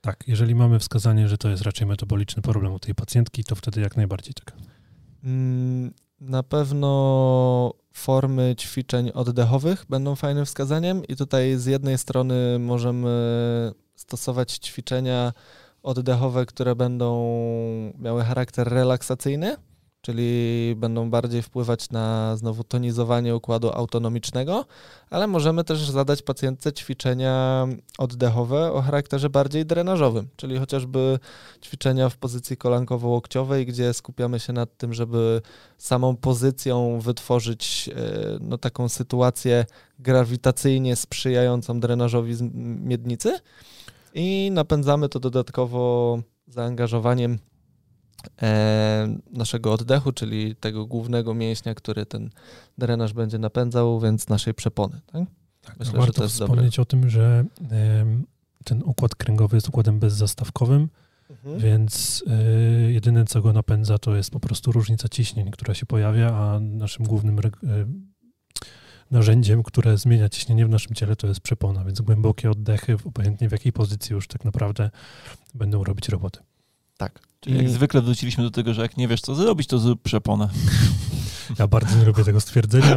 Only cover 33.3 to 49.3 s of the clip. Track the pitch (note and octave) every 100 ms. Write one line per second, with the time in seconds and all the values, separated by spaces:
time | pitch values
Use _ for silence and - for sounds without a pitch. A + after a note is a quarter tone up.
33.3 | B2+ C3 C#3 B2 A#2+ B2 A#2+ - - A#2+
34.3 | A#2+ - B2 A#2 _ A#2+ A#2 A#2 A#2 A2+
35.3 | A2+ - - - _ - B2+ B2+ B2+ C3
36.3 | B2 C3 C3 C3+ B2 A#2+ A#2+ A2+ A#2 -
37.3 | B2 A2+ A2+ - - - - D#2+ - G#1
38.3 | G#1+ G#2+ A#2+ A#2+ - B2 - B2 B2 B2
39.3 | - C3 A#2+ A2+ - _ _ B2+ C3 A#2+
40.3 | B2 C3 B2 C#3 C3 C3 A#2+ - - C3
41.3 | B2 B2 B2 A#2 A#2+ A#2+ A#2+ A#2+ A#2+ A#2
42.3 | A#2 A#2+ A#2+ A#2 A#2 - B2 A#2+ A#2 G#3+
43.3 | F#4 _ _ - - - _ _ - F3+
44.3 | G3 G3 F#3 - D3+ C#3 D3 D3 B2+ B2
45.3 | B2+ A#2+ - B2 B2 B2 A#2+ A#2+ A#2 A#2
46.3 | _ _ B2 A#2+ A#2+ A#2+ A2+ A2+ B2 A#2+
47.3 | A#2 _ _ _ _ _ _ _ _ -
48.3 | _ A2 G#2+ G#2+ G#2+ G#2+ G#2+ G#2+ G#2+ -